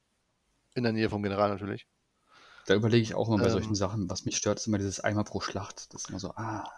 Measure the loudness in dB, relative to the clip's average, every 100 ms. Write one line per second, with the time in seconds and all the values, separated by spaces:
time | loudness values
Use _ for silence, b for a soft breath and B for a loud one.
0 | _ _ _ _ _ _ _ -2 0 2
1 | 0 0 -2 2 2 2 -6 -8 -10 _
2 | _ _ b b b b 2 4 6 4
3 | 2 0 2 4 4 4 0 0 0 0
4 | -4 -4 -4 -2 0 -2 0 0 0 0
5 | 0 0 0 -2 -4 -6 -8 -12 -16 -12
6 | -10 -8 -8 -8 -8 -6 -8